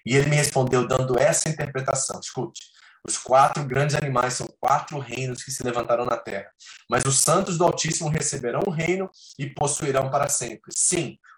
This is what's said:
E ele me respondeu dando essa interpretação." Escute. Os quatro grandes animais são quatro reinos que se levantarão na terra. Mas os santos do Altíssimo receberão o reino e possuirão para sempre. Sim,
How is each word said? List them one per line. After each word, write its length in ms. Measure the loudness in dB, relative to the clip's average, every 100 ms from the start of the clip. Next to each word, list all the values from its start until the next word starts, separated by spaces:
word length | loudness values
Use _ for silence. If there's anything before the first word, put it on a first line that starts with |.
| 0
E 100 | 4
ele 140 | 4
me 60 | 4
respondeu 500 | 2 2 2 2 2
dando 300 | 2 2 4
essa 300 | 4 4 0
interpretação." 680 | -2 -4 -4 -2 0 -2 -6
Escute. 420 | -8 -6 -6 -8 -20 _ -20 _ -8
Os 100 | -6
quatro 460 | 4 6 6 4 -2
grandes 300 | 0 0 0
animais 400 | 0 0 0 -2
são 120 | -8 -4
quatro 400 | 0 0 0 -10
reinos 440 | -8 -6 -6 -8
que 80 | -10
se 120 | -6
levantarão 420 | -4 -2 0 0 0
na 120 | -2
terra. 340 | -4 -10 -10 _ -20 -18 -2
Mas 140 | 0
os 160 | 2 2
santos 380 | 4 2 2 2
do 60 |
Altíssimo 460 | 2 2 -2 -2 -2
receberão 520 | -2 -2 -4 -4 -2 -2
o 60 |
reino 380 | -2 -2 -2 -2 -10 -18 -8
e 100 | -8
possuirão 640 | -2 -2 0 0 0 0
para 200 | 0 0
sempre. 420 | -2 -4 -10 -10 -2
Sim, 420 | 0 0 -2 -8 _